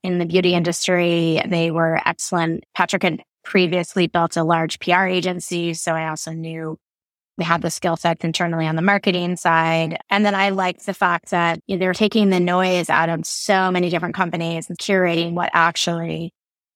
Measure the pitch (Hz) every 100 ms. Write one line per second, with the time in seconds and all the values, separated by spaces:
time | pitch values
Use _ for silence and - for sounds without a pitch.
0 | 185 180 170 180 180 175 170 170 - 180
1 | 170 170 165 156 - 170 165 160 165 160
2 | - 170 - 175 165 165 - - 175 190
3 | 185 151 - _ - 190 175 175 175 185
4 | 170 175 165 175 160 165 160 - - 180
5 | 185 185 180 180 - 175 170 165 - 160
6 | 160 156 160 160 160 160 160 156 _ _
7 | _ _ _ - 165 170 165 - 180 165
8 | 170 165 165 160 175 165 160 160 185 202
9 | 202 180 175 180 175 165 165 165 160 160
10 | - 202 208 196 196 190 185 180 - 185
11 | 185 170 - 180 170 165 - 190 185 180
12 | 214 220 202 185 180 180 185 180 165 -
13 | 165 165 - - - 190 185 180 175 170
14 | 170 170 175 165 165 165 160 170 - 190
15 | 180 165 170 170 - 170 165 170 - 170
16 | 165 160 165 _ _ _ _